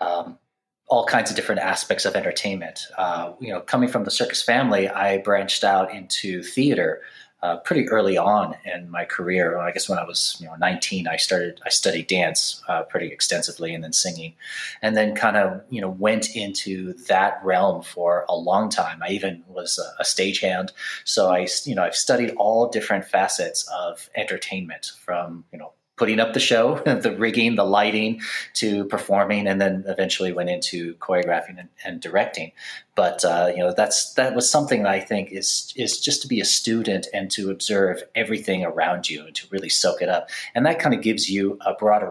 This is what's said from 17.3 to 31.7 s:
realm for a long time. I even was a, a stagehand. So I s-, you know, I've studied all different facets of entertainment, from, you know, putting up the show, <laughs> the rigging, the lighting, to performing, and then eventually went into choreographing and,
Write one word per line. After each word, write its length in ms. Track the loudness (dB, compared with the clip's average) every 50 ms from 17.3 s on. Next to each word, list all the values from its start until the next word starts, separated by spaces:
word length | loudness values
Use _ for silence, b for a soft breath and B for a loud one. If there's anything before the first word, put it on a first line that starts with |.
| 2 0
realm 400 | 0 2 4 4 4 4 2 0
for 440 | -4 -10 -6 -2 0 2 2 2 0 0
a 80 | -2
long 320 | -2 2 2 2 2 2 2
time. 340 | 0 -2 -2 -2 -4 -6
I 60 | -6 -4
even 340 | -4 -2 -2 -4 -6 -6 -12 -14
was 280 | -12 -8 -6 -4 -4
a, 260 | -6 -6 -8 -6 -4
a 20 | -2
stagehand. 680 | -2 0 0 0 0 0 0 0 0 0 0 -4 -6 -8 B B B B B B
So 260 | B 2 4 4 4
I 120 | 4 4
s-, 240 | 2 0 -4 -4 -4
you 80 | -2 0
know, 80 | 0
I've 140 | 0 0 0
studied 360 | 0 2 2 2 2 2 0 0
all 320 | 2 2 4 4 4 2 2
different 380 | 0 -2 0 0 0 -2 -2
facets 640 | 0 0 2 2 2 0 -2 -2 -2 -4 -6 -6 -6 -6
of 320 | -6 -6 -6 -8 -10 -14 -10 -6
entertainment, 800 | -6 -4 -4 -6 -6 -6 -8 -8 -8 -8 -8 -12 -12 -12 -14 -14 -12 -8
from, 400 | -4 -4 -4 -4 -6 -8 -14 -16 _
you 60 | -18 -18
know, 140 | -18 -18 _ _ _ _ _ 0
putting 200 | 0 2 4 2
up 140 | 2 2
the 80 | 2 0
show, 360 | 2 4 6 6 6 4 2
<laughs> 80 | 2 2
the 300 | 2 2 2 2 0 0
rigging, 380 | 2 0 2 2 4 2 4 4
the 100 | 4 4
lighting, 560 | 4 6 4 4 4 2 2 0 0 -2 -4 B B B B B B B
to 300 | -2 0 0 0 0 0
performing, 600 | -2 -2 -4 0 2 2 2 4 2 2 0 0
and 140 | 0 2 2
then 240 | 2 2 2 -2 -4
eventually 460 | -4 -2 0 0 0 0 0 -2 -2
went 160 | -2 -2 -2 -2
into 460 | -2 -2 -4 -4 -6 -6 -6 -8 -10
choreographing 680 | -8 -4 0 2 2 2 2 0 0 -2 -6 -12 -18
and, 80 | -18 -20